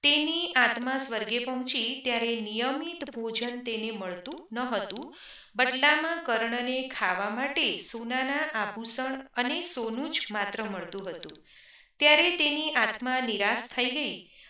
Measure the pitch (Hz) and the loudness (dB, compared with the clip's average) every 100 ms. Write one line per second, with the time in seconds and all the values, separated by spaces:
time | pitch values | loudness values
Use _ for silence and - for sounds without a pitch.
0 | 285 294 302 330 349 269 240 233 247 262 | 6 4 2 -2 0 4 4 2 0 2
1 | 262 226 214 233 240 254 247 247 226 262 | 2 0 -2 -2 -2 -2 2 2 0 -2
2 | 262 233 233 233 214 220 247 285 339 339 | 0 0 0 -2 -2 -2 0 -2 -4 -8
3 | 285 247 226 220 240 247 240 220 220 208 | -8 -6 -4 -2 -2 -4 -6 -4 -4 -6
4 | 185 180 233 339 - 226 254 220 202 202 | -6 -8 -10 -12 -8 -4 -2 -2 -4 -8
5 | 311 - - - - 214 254 254 285 302 | -10 -14 -20 -20 -14 0 0 4 4 6
6 | 320 339 330 226 233 240 247 262 262 - | 2 -2 0 0 2 -2 -2 -2 -2 -2
7 | 190 185 208 220 277 285 269 196 - 226 | 0 0 -2 -2 -2 0 0 2 2 2
8 | 226 254 262 277 311 233 202 214 226 - | -2 -2 -2 -2 -2 -2 -4 -4 0 0
9 | 262 262 262 - 247 320 339 - 226 226 | 0 -4 -8 -4 -2 0 2 2 0 -4
10 | 285 - - 208 202 202 208 196 170 190 | -2 -2 -2 -2 -2 -4 -6 -6 -8 -8
11 | 190 160 160 - _ - - - - _ | -8 -10 -12 -18 _ -20 -20 -20 -20 _
12 | 294 302 349 349 294 294 311 294 220 214 | 6 8 6 4 0 0 0 2 2 0
13 | 247 254 247 202 202 233 - - 254 269 | -2 0 0 0 2 2 0 0 0 0
14 | 262 175 - - - | -4 -6 -14 -20 -20